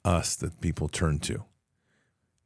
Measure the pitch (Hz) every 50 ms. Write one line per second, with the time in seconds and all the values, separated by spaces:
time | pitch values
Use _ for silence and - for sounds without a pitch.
0 | - - 87 82 - - - - - - - - - 87 76 - 78 73 - -
1 | 87 80 76 71 - - - - - - _ _ _ _ _ _ _ _ _ _
2 | _ _ _ _ _ _ _ _ _